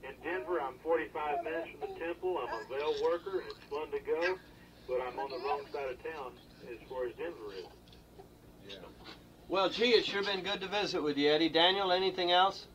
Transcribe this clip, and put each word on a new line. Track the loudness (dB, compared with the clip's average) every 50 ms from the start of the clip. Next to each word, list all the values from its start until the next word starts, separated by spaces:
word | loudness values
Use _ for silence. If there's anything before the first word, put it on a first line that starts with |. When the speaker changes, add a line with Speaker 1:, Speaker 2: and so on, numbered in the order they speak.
| -12
Speaker 1:
In | -12 -14 -8 -6
Denver, | -4 -4 -4 -2 -2 -2 -2 -2
I'm | -2 -6 -8
forty-five | 0 2 2 2 2 0 -4 -4 -2 0 -2 -2 -2
minutes | -2 -4 -4 -4 -6 -8
from | -8 -8 -8 -6
the | -6
temple. | -6 -6 -6 -2 -2 -2 -2 -2
I'm | -2
a | -4 -6 -8 -6 -6
Vail | -4 -2 0 0 0 2 2
worker, | 2 2 2 -2 -4 -4 -4 -4
and | -6
it's | -14 -14 -12 -8
fun | -6 -6 -4 -4
to | -4 -6
go, | -2 0 0 2 2 0 0 -2 -6 -18 -20 -20 -20 -20 -20 -20 -8
but | -2 -2 -2 -2
I'm | -2 -6 -6
on | -6 -6
the | -6 -6 -2
wrong | -2 -2 -2 -4 -6 -6
side | -6 -4 -4
of | -6 -8
town | -8 -10 -8 -8 -10 -12 -12 -16 -20 -20 -20 -18 -14 -14
as | -14 -14 -14 -10
far | -6 -4 -4
as | -4 -4 -6
Denver | -8 -8 -8 -8 -12 -12 -10
is. | -12 -12 -14 -16 -20 -20 -20 -20 -20 -20 -20 -20 -20 -20 -20 -20 -20 -20 -20 -20 -20 -16
Speaker 2:
Yeah. | -16 -14 -14 -14 -18 -18 -18 -18 -18 -18 -18 -20 -20 -20 -20 -8 -2
Speaker 3:
Well, | 2 2 2 2
gee, | 2 2 4 6
it's | 6 6 6
sure | 4 -2 0 0
been | 0 -2 -2
good | -2 -4 -4 -4
to | -4
visit | -2 -2 0 0 0 0 0 0
with | 2 2
you, | 4 4 6
Eddie. | 6 6 4 4
Daniel, | 6 6 6 6 6 4 4 4
anything | 4 4 4 2 2 2 2 6
else? | 6 8 6 6 4 -2 -12 -16 -18